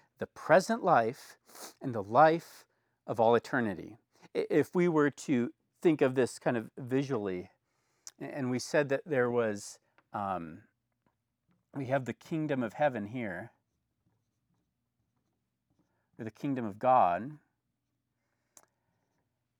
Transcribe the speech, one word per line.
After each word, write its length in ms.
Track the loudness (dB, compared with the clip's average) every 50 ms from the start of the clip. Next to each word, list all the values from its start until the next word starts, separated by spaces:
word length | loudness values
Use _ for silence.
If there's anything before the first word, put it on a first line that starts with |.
| _ _ _
the 100 | -12 -12
present 560 | -12 _ -6 2 4 6 6 6 2 -2 -2 2
life 540 | 4 4 4 4 2 -2 -8 -14 -20 -20 _ _ -20 -20 -20 -18 -18 -16 _ -8
and 120 | -6 -6
the 80 | -6 -6
life 600 | 0 4 6 6 6 4 2 -4 -10 -20 -20 -20 _ _ _ _ _ _ _ _
of 140 | -6 0 2
all 140 | 4 6 4
eternity." 640 | 4 2 0 -2 -2 -2 -2 -4 -6 -10 -14 -18 -20 _ _ _ _ -18 -8 -6
I-, 120 | -4 -2 0
if 260 | 2 2 2 2 2
we 140 | 0 2 2
were 220 | 4 4 2 2
to 420 | 0 -4 -2 0 0 0 0 0 -4 _ _ _ _ _ 2
think 180 | 2 4 4
of 140 | 2 2 4
this 240 | 2 0 0 -2 -4
kind 180 | -4 -2 -2
of 140 | -2 -4 -8 -12 -14
visually, 720 | -6 -2 -2 -2 0 -2 -2 -4 -2 -4 -4 -6 -8 -12 _ _ _ _ _ _ _ _ _ _ _ -20 -18 -14
a-, 40 | -14
and 280 | -12 -8 -6 -4 -4 -4
we 60 | -4
said 280 | -4 0 0 0 2 2
that 140 | -2 -4 -4
there 240 | -2 0 0 0 2
was, 520 | 2 0 0 0 -2 -6 -8 -12 -18 -20 _ _ _ _ _ _ -8
um, 500 | -6 -4 -4 -4 -6 -6 -10 -14 -18 -20 _ _ _ _ _ _ _ _ _ _ _ _ _ _ _ _ _ _ _ _ _ -10
we 120 | -8 -4
have 180 | -2 -2 -2 -2
the 80 | -4 -8
kingdom 500 | -10 -10 -6 -4 -4 -2 -2 -2 -2 -2
of 120 | -4 -2
heaven 320 | 0 0 0 0 -2 -6
here, 440 | -8 -8 -8 -8 -6 -8 -8 -12 -14 -18 _ _ _ _ _ _ _ _ _ _ _ _ _ _ _ _ _ _ _ _ _ _ _ _ _ _ _ _ _ _ _ _ _ _ _ _ _ _ _ _ _ _ _ _ _ _ _ _ _ _ _ _
or 80 | -14 -12
the 60 | -12
kingdom 340 | -10 -8 -6 -4 -4 -2 -4
of 140 | -6 -6 -2
God, 540 | 2 4 4 6 6 4 2 0 -4 -8 -12 -16 _ _ _ _ _ _ _ _ _ _ _ _ _ _ _ _ _ _ _ _ _ _ _ -20 -20 _ _ _ _ _ _ _ _ _ _ _ _ _ _ _ _ _ _ _